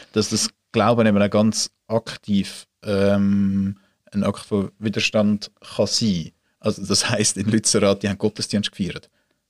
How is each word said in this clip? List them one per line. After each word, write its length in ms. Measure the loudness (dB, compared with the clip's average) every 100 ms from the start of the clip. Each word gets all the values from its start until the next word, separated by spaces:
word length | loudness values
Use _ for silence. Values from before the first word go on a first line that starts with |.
| -6
dass 160 | -2 -2
das 200 | -2 -4 -6 _
Glauben 340 | 2 2 4 4
eben 140 | 4
auch 80 | 2
ganz 400 | 2 2 0 -6 _ -4
aktiv, 760 | -4 -4 -10 -2 -2 -2 -8 -20 _
ähm, 960 | -4 0 2 2 2 2 2 0 -2 -4 _ _ _
ein 120 | -2
Akt 160 | -2 -4
von 320 | -4 -4 -4 -6
Widerstand 720 | -6 -2 0 2 2 0 -4 _ -8 -2
kann 120 | -2
sein. 440 | 0 0 -2 -4 -14 _ _
Also 260 | -4 -4 -2
das 240 | -2 0
heisst, 280 | 0 0 -2
in 120 | 0
Lützerath, 540 | 0 2 2 4 2
die 60 | -2
haben 80 | -2
Gottesdienst 540 | -2 -4 -4 -2 -2
gefeiert. 380 | -4 -6 -8 -16 _ _ _